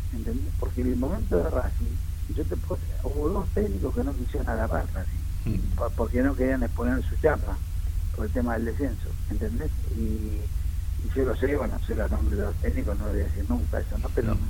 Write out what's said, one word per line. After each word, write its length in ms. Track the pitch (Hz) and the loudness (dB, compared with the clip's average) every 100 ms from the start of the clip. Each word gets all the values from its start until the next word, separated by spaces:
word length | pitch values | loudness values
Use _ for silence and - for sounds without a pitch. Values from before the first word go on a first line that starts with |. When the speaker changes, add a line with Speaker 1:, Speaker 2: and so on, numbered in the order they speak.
| - | -2
Speaker 1:
¿entendés? 320 | 123 113 117 - - | -2 -2 -2 0 0
Porque 220 | 117 - | -2 0
en 60 | 127 | 0
el 80 | 127 | 2
momento 400 | 131 196 - 175 | 0 0 2 2
de 140 | 160 | 2
Racing, 360 | 135 123 - - - - - - | 0 0 0 0 -2 -2 -4 -2
yo 100 | 139 | -2
te 120 | 156 - | 0 -2
puedo, 240 | - 180 - - | -2 -2 -2 -2
hubo 260 | 127 - - | -2 0 0
dos 200 | 202 - | 0 0
técnicos 440 | - 208 190 143 | 2 0 0 0
que 100 | 240 | 0
no 100 | 262 | 0
quisieron 340 | 285 - - 117 | 0 -2 -2 0
agarrar 380 | 113 110 - - | 0 0 0 0
Racing, 240 | - - - - - | -2 -2 -2 -2 -2
Speaker 2:
Mm. 320 | 113 98 - - | 0 0 0 0
Speaker 1:
por-, 160 | 120 | 0
porque 300 | - 113 123 | 0 0 2
no 120 | 135 | 2
querían 280 | 139 127 131 | 2 2 2
exponer 400 | 117 - 120 127 | 0 0 2 2
su 100 | - - | 2 2
chapa, 400 | 156 147 - - - - - - - - | 2 2 0 -2 -2 -2 0 0 0 0
por 100 | 107 | 0
el 60 | |
tema 220 | 131 120 | 0 0
del 100 | 113 | 0
descenso, 440 | 117 - 139 - - - - | 0 0 0 -2 -4 -2 -2
¿entendés? 400 | 101 - - 156 - - | 0 0 0 0 -2 -2
Y, 60 | 113 | 0
y 1080 | 113 - - - - - - - - - - | 0 0 -2 -2 -2 -2 -2 -2 -2 -2 0
yo 100 | 131 | 0
lo 120 | 127 107 | 0 2
sé, 180 | 139 | 0
bueno, 240 | 147 - - - | 0 0 -2 -2
sé 80 | |
los 160 | - 101 | 0 0
nombres 280 | - - 101 | 2 2 2
de 60 | - | 0
los 80 | - | 0
técnicos, 420 | - 127 131 - | 0 0 0 0
no 80 | - | 0
lo 60 | |
voy 80 | - | 0
a 40 | |
decir 200 | - - - | 0 0 0
nunca 320 | - - - | 0 0 -2
eso, 180 | - - | -2 -2
¿no? 100 | - | 0
Pero, 200 | - 113 | 0 2
Speaker 2:
Mm. 40 | 104 - | 2 0